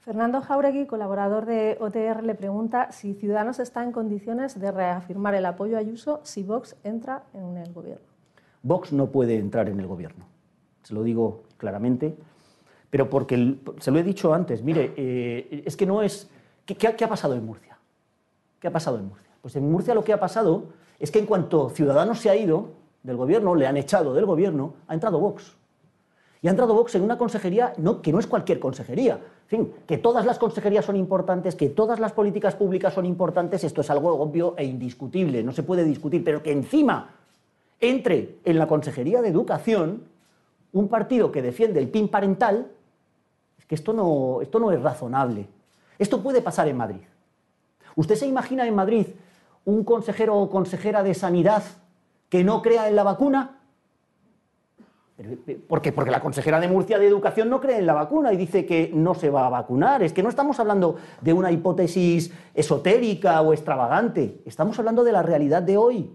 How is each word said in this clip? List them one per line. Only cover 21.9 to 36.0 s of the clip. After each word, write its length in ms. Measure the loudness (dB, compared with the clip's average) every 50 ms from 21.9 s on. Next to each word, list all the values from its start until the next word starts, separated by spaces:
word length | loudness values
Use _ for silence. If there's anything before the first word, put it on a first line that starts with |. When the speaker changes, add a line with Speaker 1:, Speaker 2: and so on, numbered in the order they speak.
| 4 4 4 2 0 0
Speaker 2:
se 100 | 2 2
ha 80 | 2 4
ido 320 | 4 2 0 0 -2 -6 -14 -20 _ _ _ _ _
del 140 | -8 -4 -4
gobierno, 360 | 0 2 2 2 4 2 4
le 140 | 4 2 2
han 80 | 2
echado 380 | -2 -2 2 2 2 2 2 2
del 120 | 0 2
gobierno, 500 | 2 2 2 2 0 0 -2 -4 -6 -8 -14 -14 _
ha 60 | -6
entrado 260 | -4 -2 0 0 0
Vox. 380 | 0 0 -2 -4 -14 -20 _ _ _ _ _ _ _ _ _ _ _ _ _ _ _ _ _ _
Y 60 | 0 0
ha 40 |
entrado 220 | 2 2 4 4 4
Vox 220 | 4 4 2 2
en 60 | 0
una 160 | 0 0 0 0
consejería, 560 | -2 -2 -2 -4 -2 0 0 2 0 0 -2 -2
no, 240 | 0 0 0 0
que 120 | 0 0 0
no 60 | 0
es 80 | 0 0
cualquier 320 | -2 -2 0 0 -2 -2
consejería. 560 | -2 -6 -6 -6 -10 -8 -4 0 0 0 0
En 340 | 0 -8 -18 -20 _ _ _
fin, 240 | -2 -2 -2 -4 -4 -16 -6
que 120 | -4 -4 0
todas 280 | 2 2 2 2 2
las 140 | 0 0 0
consejerías 460 | -2 -2 -2 -2 -2 0 0 0 0
son 100 | 0 -2
importantes, 600 | -2 -2 0 -2 -2 0 -2 -4 -2 -2 -6 -4
que 120 | -2 -2 -2
todas 320 | 2 0 0 0 0 -2
las 140 | -2 -4 0
políticas 420 | 0 0 0 0 0 -2 -2 -2
públicas 380 | 0 -2 0 0 0 -2 -2 -2
son 120 | 0 -2
importantes, 600 | -2 -2 -2 -2 0 0 0 -2 -2 -2 -4 -4
esto 160 | -4 -2 -2
es 80 | -2 0
algo 240 | 0 0 2 0 0
obvio 400 | 0 -2 -2 -2 0 -2 -2 -2 -4
e 60 | -6
indiscutible, 800 | -6 -6 -6 -8 -8 -10 -10 -12 -6 -2 -2 0 0 0 -2 -2
no 80 | -4
se 120 | -4 -6 -4
puede 200 | -2 0 0 2
discutir, 400 | 0 0 -2